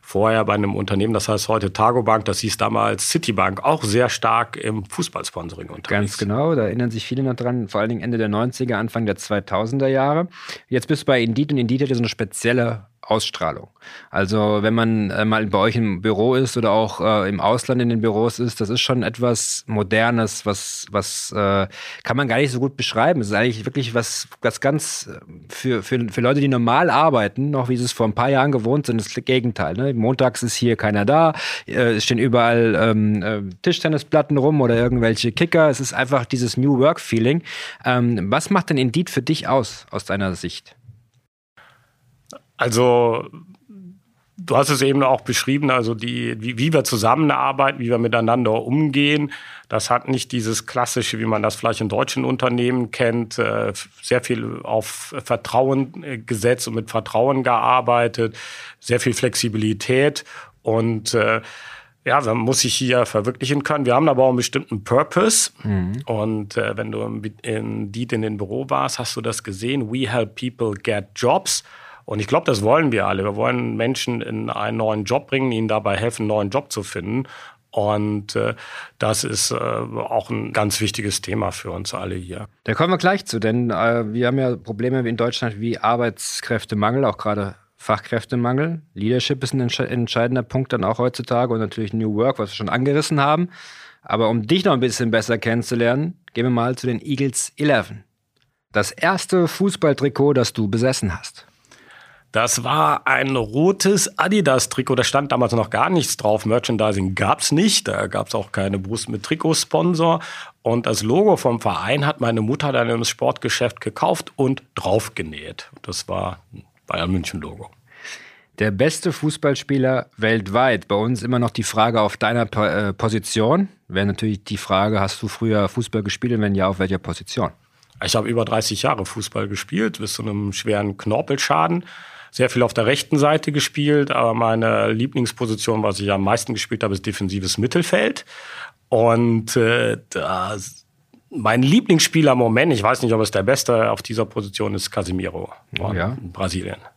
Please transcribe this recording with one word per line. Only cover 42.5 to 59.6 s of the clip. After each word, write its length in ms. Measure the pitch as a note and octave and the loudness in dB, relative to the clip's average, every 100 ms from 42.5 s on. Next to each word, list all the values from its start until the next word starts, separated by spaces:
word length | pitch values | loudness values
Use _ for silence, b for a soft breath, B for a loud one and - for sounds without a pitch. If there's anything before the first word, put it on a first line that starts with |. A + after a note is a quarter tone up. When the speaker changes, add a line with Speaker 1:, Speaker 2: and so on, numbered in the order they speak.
| - | -4
Speaker 1:
Also, 720 | B2 A2+ B2 A#2+ A#2 A2+ - - E3+ G3 _ G3+ F3+ F#3 _ _ _ - | 0 4 4 6 4 0 -6 -16 -20 -20 _ -20 -20 -20 _ _ _ -16
du 180 | E3+ | 0
hast 140 | B2+ C#3 | 2 4
es 120 | C#3 | 2
eben 220 | C3+ C#3 | 2 2
auch 180 | C3 C3 | 2 0
beschrieben, 480 | - A#2 - C#3+ C#3+ | 0 -2 0 0 2
also 240 | B2+ A2+ | 2 0
die, 440 | A2+ A#2+ A#2+ A#2 A2+ | -4 -6 -4 -6 -6
wie, 160 | A2+ A#2 | -6 -2
wie 140 | D#3 | 2
wir 120 | D#3 | 2
zusammenarbeiten, 960 | - A#2 A2 C3 D3+ C3 C3+ C3 C3+ C#3 | 2 0 2 4 4 2 0 2 0 0
wie 100 | A#2 | 0
wir 80 | A#2+ | 0
miteinander 680 | A#2 A#2 A2+ B2 A2+ A2 | 2 2 2 2 2 0
umgehen. 680 | A2+ C#3+ D#3 C3+ C#3+ D3+ D3 B B B _ | 0 0 2 2 2 2 -2 B B B _
Das 200 | A2 - | -4 0
hat 180 | B2 - | 0 0
nicht 240 | C3 - | -2 -2
dieses 360 | B2 A2 A2 - | -4 -2 -4 -4
Klassische, 520 | B2+ A#2+ B2+ A2 A2 | -4 -2 -2 -4 -4
wie 60 | |
man 160 | A2+ G#2+ | -2 0
das 140 | G#2+ | 0
vielleicht 260 | - A#2 A2 | -2 -4 -2
in 80 | G#2+ | -2
deutschen 340 | G2+ C3 C3+ | 0 -2 -2
Unternehmen 680 | B2+ C3 B2+ B2 A#2+ B2+ A#2 | -2 0 0 0 0 0 -4
kennt, 480 | - A#2+ A#2 A2+ - | 0 0 0 -4 -2
äh, 340 | A2 A2 G#2+ G2 - _ | -2 0 -2 -6 -14 _
sehr 220 | - B2 | -2 -2
viel 380 | - A#2 A2+ A#2+ | 0 -4 -4 -8
auf 520 | - A2 G#2+ - - C3 | -2 -2 -2 -12 -12 -12
Vertrauen, 800 | - A#2 - A#2+ C3+ C3+ B2+ - | -4 -4 0 2 2 2 -2 -8
äh, 160 | D3+ A#2+ | -10 -12
gesetzt 480 | A2+ A2+ A#2+ B2 - | -6 0 2 2 -2
und 80 | |
mit 160 | A2+ A2 | -6 -4
Vertrauen 520 | A2+ A2 A2 C3 C3+ | -4 0 2 4 2
gearbeitet, 920 | B2 A#2 A#2+ B2+ A#2+ A#2+ A#2 - A2+ A2+ B B B B | 2 2 4 2 4 2 2 0 -4 -4 B B B B
sehr 200 | - A#2+ | -2 0
viel 140 | B2+ | 0
Flexibilität 1080 | A2 B2+ - A#2+ G#2+ | 0 0 0 -2 0